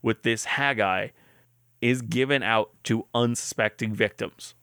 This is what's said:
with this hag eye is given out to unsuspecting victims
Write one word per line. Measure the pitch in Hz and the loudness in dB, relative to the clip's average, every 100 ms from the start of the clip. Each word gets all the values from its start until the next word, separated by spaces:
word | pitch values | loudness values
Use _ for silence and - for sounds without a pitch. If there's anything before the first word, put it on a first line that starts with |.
with | 120 110 | 0 0
this | 127 113 | 0 -2
hag | - - 139 120 | -2 0 0 2
eye | 98 92 - _ _ _ _ _ _ _ | 2 0 -2 _ _ _ _ _ _ _
is | 120 127 | 0 0
given | 117 123 131 139 | -2 -2 2 2
out | 104 110 104 _ | 2 2 0 _
to | - 113 - | -2 -2 0
unsuspecting | 120 120 120 - - 110 - 113 | 0 0 0 -6 -2 -2 -2 -6
victims | 104 107 - 117 - - - | 0 -2 -2 -10 -10 -20 -20